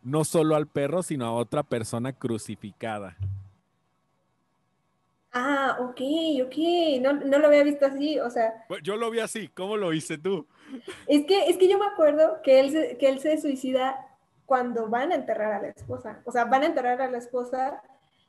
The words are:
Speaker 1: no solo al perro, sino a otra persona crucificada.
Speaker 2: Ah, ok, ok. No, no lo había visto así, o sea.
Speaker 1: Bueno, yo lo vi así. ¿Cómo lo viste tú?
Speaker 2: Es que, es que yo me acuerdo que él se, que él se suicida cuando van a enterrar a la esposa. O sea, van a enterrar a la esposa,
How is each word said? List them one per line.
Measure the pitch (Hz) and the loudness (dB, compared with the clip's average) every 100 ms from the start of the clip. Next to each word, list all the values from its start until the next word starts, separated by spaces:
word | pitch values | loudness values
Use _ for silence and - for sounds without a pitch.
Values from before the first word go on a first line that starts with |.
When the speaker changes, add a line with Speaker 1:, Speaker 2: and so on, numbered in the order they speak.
Speaker 1:
no | 123 151 | -4 -2
solo | 151 170 156 | 0 2 4
al | 151 151 | 2 0
perro, | 147 139 175 | -2 -2 -2
sino | 175 147 | -4 -4
a | 117 | -2
otra | 117 117 151 | -2 -2 -2
persona | 143 120 110 117 127 | -2 -4 -4 -6 -6
crucificada. | 127 123 110 - 104 107 - 113 104 95 - 95 98 98 _ _ _ _ _ _ _ _ _ _ _ _ _ _ _ _ _ _ | -6 -6 -6 -8 -14 -14 -10 -8 -8 -10 -10 -10 -10 -14 _ _ _ _ _ _ _ _ _ _ _ _ _ _ _ _ _ _
Speaker 2:
Ah, | 247 269 277 269 226 | -6 -2 0 0 -2
ok, | 247 - 262 320 320 277 254 | -6 -6 -4 -2 0 -2 -2
ok. | 302 339 349 320 262 | -2 0 2 2 0
No, | 262 | 0
no | 285 277 285 | 0 0 4
lo | 302 | 6
había | 294 | 6
visto | 285 285 277 | 6 2 0
así, | 269 294 285 | 0 -2 -2
o | 240 | -2
sea. | 247 220 226 - | -2 -2 -4 -10
Speaker 1:
Bueno, | 202 | -8
yo | 160 214 | -6 -4
lo | 233 | -4
vi | 226 | -2
así. | 220 226 165 | -4 -6 -10
¿Cómo | - 185 214 | -8 -6 -4
lo | 185 | -2
viste | 160 156 156 | -2 -4 -6
tú? | 180 190 - _ - 262 - - - | -4 -4 -6 _ -18 -16 -16 -8 2
Speaker 2:
Es | 294 294 | 4 4
que, | 392 294 | 4 4
es | 359 | 4
que | 370 | 6
yo | 403 | 6
me | 403 | 2
acuerdo | 392 302 294 320 - | 4 4 6 4 2
que | 269 262 | 6 6
él | 277 | 6
se, | 311 247 - | 2 -2 0
que | 277 | 0
él | 269 | 2
se | 311 302 | 0 0
suicida | 302 262 254 254 262 262 - _ _ _ - | 0 -4 -2 0 0 -4 -10 _ _ _ 0
cuando | 254 247 226 220 | 0 0 -4 -2
van | 240 294 | -2 0
a | 320 | -2
enterrar | 247 214 214 | -2 -4 -4
a | 202 | -4
la | 294 | -6
esposa. | - - 254 233 208 | -12 -12 -12 -12 -16
O | - | -6
sea, | 240 | -2
van | 226 262 | 2 2
a | 311 | 2
enterrar | 269 247 247 | 0 -2 -2
a | 254 | -2
la | 240 | -6
esposa, | 240 247 240 254 262 - - _ _ _ | -6 -6 -6 -4 -6 -6 -16 _ _ _